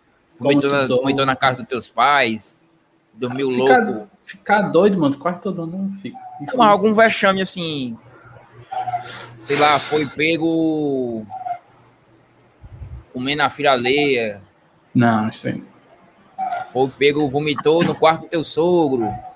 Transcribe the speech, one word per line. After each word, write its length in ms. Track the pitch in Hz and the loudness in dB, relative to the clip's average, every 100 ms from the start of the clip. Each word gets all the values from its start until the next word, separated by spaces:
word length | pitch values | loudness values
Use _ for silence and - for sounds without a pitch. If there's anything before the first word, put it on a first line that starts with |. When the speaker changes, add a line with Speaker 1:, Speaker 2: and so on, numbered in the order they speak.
| _ _ _ - | _ _ _ -4
Speaker 1:
Vomitou 220 | 127 143 139 | 0 2 2
Speaker 2:
muito 120 | 143 | 0
Speaker 1:
na, 60 | 131 | 2
Speaker 2:
doido? 140 | 127 | 0
Speaker 1:
vomitou 240 | 135 135 135 | 0 0 0
na 100 | 131 | 2
casa 240 | 135 127 | 0 0
dos 80 | 113 | -6
teus 220 | 123 - | -8 -6
pais? 680 | - 131 143 120 110 - - _ _ _ _ _ | 0 2 4 2 -2 -10 -20 _ _ _ _ _
Dormiu 380 | 110 123 127 135 | -8 -6 -2 -2
Speaker 2:
Ficar, 340 | 127 131 254 214 | 2 4 4 2
Speaker 1:
louco? 220 | 110 - _ - | -6 -12 _ -20
Speaker 2:
ficar 360 | - - 208 | -10 0 0
doido, 360 | 175 160 208 190 | 2 4 4 2
mano. 180 | 143 139 | 0 -2
Quase 220 | 175 175 | -4 -6
todo 200 | 202 170 | -8 -8
ano 280 | 165 185 196 - | -10 -8 -8 -8
eu 60 | |
fico. 180 | 120 - - - | -14 -14 -18 -14
Speaker 1:
Não, 160 | 143 - | -6 2
mas 100 | 220 | 4
algum 260 | 202 214 | 4 4
vexame, 480 | 214 226 - 196 190 | 4 4 4 2 2
assim, 560 | 190 185 165 147 127 113 - - - - - - - 762 740 719 - - - - | -2 -6 -6 -6 -8 -10 -18 -20 -20 -20 -20 -20 -12 -10 -6 -8 -8 -16 -18 -16
sei 220 | - 143 | -4 2
lá, 200 | 147 139 | 4 2
foi 260 | - 151 143 | 0 -2 -2
pego 1160 | - 156 165 165 165 160 156 147 131 123 113 104 - - 698 _ _ _ _ _ _ _ _ _ _ - - - - - | -2 -2 0 0 0 0 0 -2 -4 -4 -8 -10 -12 -10 -10 _ _ _ _ _ _ _ _ _ _ -20 -20 -18 -18 -14
comendo 280 | 127 131 147 | -8 -4 0
a 60 | 139 | -2
filha 220 | - 143 | 2 2
alheia. 720 | 131 120 143 147 123 113 104 - _ _ _ _ | 4 2 2 2 0 -2 -8 -18 _ _ _ _
Speaker 2:
Não, 360 | 127 117 110 110 | 2 4 2 -2
isso 180 | - 127 | -6 -8
aí. 160 | - - _ _ _ _ _ _ - - 740 - | -8 -12 _ _ _ _ _ _ -10 -6 -6 -4
Speaker 1:
Foi 160 | - 139 | -2 -2
pego, 380 | - 139 147 147 | 2 0 2 -2
vomitou 540 | 139 151 143 151 165 | -2 -4 0 2 2
no 120 | 165 147 | 0 2
quarto 260 | 160 165 | 2 2
do 60 | - | -4
teu 160 | 170 | -6
sogro. 680 | 139 - 175 175 147 131 107 117 - | -4 -2 2 2 2 0 -2 -6 -14